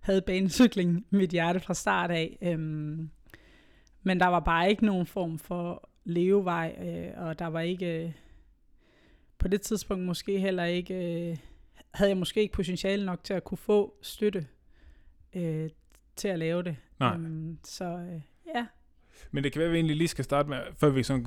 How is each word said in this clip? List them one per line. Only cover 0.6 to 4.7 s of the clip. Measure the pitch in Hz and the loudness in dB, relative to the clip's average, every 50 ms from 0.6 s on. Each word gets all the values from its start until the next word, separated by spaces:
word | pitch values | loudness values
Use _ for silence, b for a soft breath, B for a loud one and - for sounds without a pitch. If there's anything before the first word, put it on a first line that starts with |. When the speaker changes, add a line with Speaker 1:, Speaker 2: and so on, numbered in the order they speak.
| 247 226 - 202 180 175 170 175 - - | 6 6 6 4 2 2 2 0 0 0
Speaker 1:
mit | 190 202 190 170 | 2 2 2 2
hjerte | 175 170 165 170 175 185 | 2 0 2 2 0 0
fra | - - 175 | -2 -4 -4
start | - - 208 190 185 175 175 | -2 0 0 0 2 2 0
af. | 170 165 160 165 - - 190 | 0 0 -2 -2 -6 -6 -4
Øhm, | 175 165 160 160 156 151 151 151 151 151 160 160 151 - - - b b b b b b b b b b b b b b b - | -2 -2 -2 -2 -4 -4 -6 -6 -6 -6 -8 -8 -10 -12 -18 -20 b b b b b b b b b b b b b b b -2
men | 185 185 180 | 0 2 4
der | 180 | 4
var | 180 175 170 | 4 4 4
bare | 151 175 165 165 175 196 | 4 4 4 4 4 4